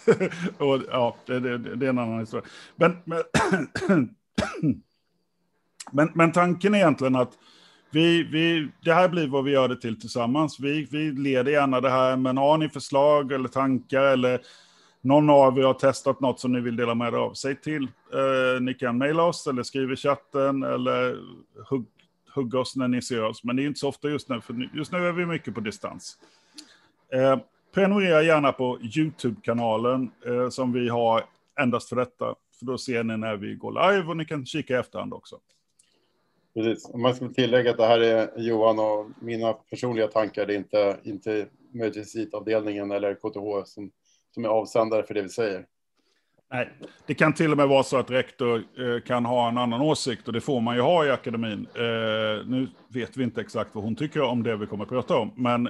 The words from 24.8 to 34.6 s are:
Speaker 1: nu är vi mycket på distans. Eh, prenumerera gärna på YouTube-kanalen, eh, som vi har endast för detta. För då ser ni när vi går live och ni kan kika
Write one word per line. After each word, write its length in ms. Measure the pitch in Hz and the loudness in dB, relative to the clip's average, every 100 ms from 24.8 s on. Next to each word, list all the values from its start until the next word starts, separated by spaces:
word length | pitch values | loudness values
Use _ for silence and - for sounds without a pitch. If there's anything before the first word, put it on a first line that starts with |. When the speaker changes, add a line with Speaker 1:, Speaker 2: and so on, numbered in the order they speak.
| 151 | -6
Speaker 1:
nu 160 | 180 175 | -4 -2
är 40 | |
vi 140 | 170 175 | -2 -4
mycket 300 | 165 - 107 | -4 -6 -8
på 60 | |
distans. 560 | 107 - - - - - _ _ _ - - _ _ _ _ | -8 -8 -10 -12 -16 -20 _ _ _ -20 -20 _ _ _ _
Eh, 260 | 131 135 131 - _ _ | 2 4 2 -2 _ _
prenumerera 480 | 185 196 202 190 156 | 0 2 2 4 4
gärna 300 | 165 151 143 | 6 6 4
på 280 | - 127 120 | 2 -2 -4
YouTube-kanalen, 1300 | 117 156 156 - 123 104 - 117 117 110 120 131 117 - 120 | -4 -2 -2 -2 -4 -2 -2 -2 0 0 0 0 -2 -8 -4
eh, 240 | 123 123 | -2 -2
som 240 | 135 127 | -2 -2
vi 160 | 123 120 | 0 0
har 340 | 120 113 113 - _ _ - | 2 2 2 0 _ _ -2
endast 300 | 127 117 - | 0 0 -2
för 60 | 120 | -4
detta. 400 | 120 - 113 110 _ _ | -4 -4 -8 -8 _ _
För 60 | 123 | -8
då 120 | 123 | -8
ser 260 | - 117 | -4 -2
ni 140 | 113 110 | -2 -4
när 180 | 110 107 | -6 -6
vi 200 | 107 104 | -8 -10
går 160 | 110 | -6
live 360 | 113 180 202 165 | 2 2 2 0
och 80 | 165 | -6
ni 80 | 151 | -6
kan 200 | 151 127 | -8 -6
kika 280 | 156 | -8